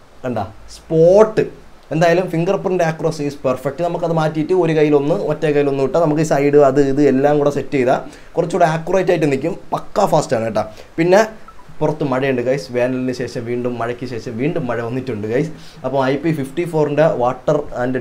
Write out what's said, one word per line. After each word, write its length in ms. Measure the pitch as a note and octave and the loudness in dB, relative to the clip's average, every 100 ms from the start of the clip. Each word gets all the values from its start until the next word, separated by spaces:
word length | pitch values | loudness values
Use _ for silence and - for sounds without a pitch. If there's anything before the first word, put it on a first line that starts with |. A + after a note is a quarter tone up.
| - - | -20 -10
കണ്ട 140 | B2+ A2 G#2 - - - | -6 -6 -6 -12 -20 -20
Spot. 680 | - D#3+ E3+ G3 G#3+ - - - - - - | -2 4 6 8 6 2 -2 -6 -20 -20 -6
എന്തായാലും 300 | D3+ E3+ F3 F3+ | 2 4 4 0
finger 240 | E3 E3+ F#3+ | -2 0 -2
print 220 | F#3 F#3 D#3+ | -2 0 0
accuracy 340 | D#3+ D#3+ D#3 C#3+ | -2 -4 -4 -6
is 100 | C#3+ | -4
perfect. 380 | C3 B2+ C#3 C3+ E3+ | -2 -2 -4 -4 -4
നമുക്കത് 280 | E3 E3+ E3 | -2 -2 0
മാറ്റിയിട്ട് 340 | D#3 D#3 D3+ F#3 | 0 -2 0 2
ഒരു 80 | E3 D#3 | 2 4
കയ്യിലൊന്ന്, 380 | D3+ D3 C#3+ G3 C#3+ | 4 4 2 0 -2
ഒറ്റ 120 | D3+ D#3 | -2 0
കയ്യിലൊന്ന് 300 | D3 C#3+ C#3 C3+ | 2 2 0 0
ഇട്ടാൽ 120 | E3 D#3 | 2 2
നമുക്ക് 160 | D3+ D#3+ | 2 0
ഈ 20 | |
side 240 | D3 C#3+ C#3+ C#3 | 2 4 6 6
അത് 100 | C#3 C#3 | 4 2
ഇത് 100 | C3+ C#3+ | 4 4
എല്ലാം 220 | C3 C#3+ D3 | 4 2 2
കൂടെ 120 | C#3+ C#3+ | 2 -2
സെറ്റ് 180 | - C#3 | -2 0
ചെയ്താൽ 220 | B2 C3 - - - D#3+ | 2 0 -4 -16 -6 -4
കുറച്ചുകൂടെ 300 | E3 F#3 E3 | -2 2 2
ആക്യുറേറ്റ് 380 | D#3+ E3 F#3+ E3+ | 2 -2 0 2
ആയിട്ട് 140 | F3 D3+ | 2 2
നിൽക്കും. 200 | C3+ E3 G3 - | 0 -2 -6 -8
പക്കാ 300 | - - - G3 | -8 -4 -2 2
ഫാസ്റ്റാണ് 340 | D#3 - A#2+ A2+ | 2 0 -2 -2
കേട്ടോ. 160 | G#2+ G#2+ - - - | -4 -4 -10 -10 -2
പിന്നെ 220 | E3+ G3 A3 - - - - - | 4 4 4 -4 -18 -18 -16 -4
പുറത്ത് 240 | D3+ D3+ D3 | -4 -2 -2
മഴയുണ്ട് 300 | B2+ C3+ B2 B2 | -2 0 0 0
guys, 220 | C3 F#2+ A#2+ | -2 -4 -2
വേനലിന് 380 | B2+ B2+ B2+ A#2+ | -2 -2 -4 -6
ശേഷം 240 | A#2+ B2+ A2+ | -8 -8 -6
വീണ്ടും, 240 | B2 B2 A#2+ | -4 -4 -4
മഴയ്ക്ക് 260 | A#2 A#2+ B2+ | -6 -6 -8
ശേഷം 200 | A#2 B2+ A2 | -8 -8 -4
വീണ്ടും 220 | D3 E3+ B2 | -4 -2 -4
മഴ 80 | A#2 A2+ | -4 -4
വന്നിട്ടുണ്ട് 380 | B2+ C3 G#2+ G#2+ | -6 -6 -6 -2
guys. 180 | B2 D#3 - - - | -2 -2 -8 -18 -10
അപ്പോൾ 140 | B2+ C3+ C3 | -4 -2 0
ഐ 20 | C#3+ | 0
പി 80 | E3 D3 | -2 -2
ഫിഫ്റ്റി 260 | C3 - E3+ | -4 -6 -4
ഫോറിൻ്റെ 340 | D#3 C#3+ C#3+ D#3+ - | 0 0 2 2 2
water 360 | A#2+ C3 - - - A2+ | 0 0 -2 -2 -2 -4
and 180 | B2 B2+ | -4 -2